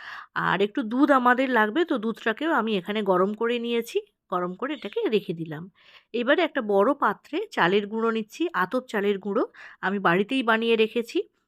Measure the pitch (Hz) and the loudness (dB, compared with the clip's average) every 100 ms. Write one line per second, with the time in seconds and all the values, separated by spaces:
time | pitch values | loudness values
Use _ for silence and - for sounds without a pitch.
0 | - - - - 170 170 208 285 220 254 | -16 -16 -10 -4 0 2 0 -2 -2 2
1 | 285 269 247 247 269 240 214 247 339 277 | 4 6 4 4 4 2 2 2 0 0
2 | 220 226 233 220 311 285 226 202 175 214 | -4 -4 -4 -2 0 0 0 -2 -2 -2
3 | 196 180 190 214 233 240 233 233 233 403 | 2 2 2 0 -2 -2 -2 -4 -2 -6
4 | 427 _ _ 180 180 185 262 285 202 453 | -6 _ _ -4 -4 -6 -8 -8 -8 -4
5 | 415 214 - 165 165 151 185 _ _ - | 0 0 -2 -8 -8 -10 -14 _ _ -20
6 | _ 233 240 320 320 277 208 196 208 285 | _ -2 2 2 2 -2 2 4 4 2
7 | 240 196 - 320 440 - 170 202 202 226 | 0 -2 -6 -8 -6 0 2 2 0 -2
8 | 226 226 214 - 339 196 185 254 254 214 | -2 -2 -6 -6 -4 -2 -2 -2 -4 -2
9 | 202 196 202 202 453 - - - 185 202 | 0 0 -2 -2 -2 -6 -20 -8 -4 0
10 | 190 175 208 269 233 220 233 226 220 240 | 2 2 2 0 2 2 2 2 2 0
11 | 233 339 - _ | -4 -4 -6 _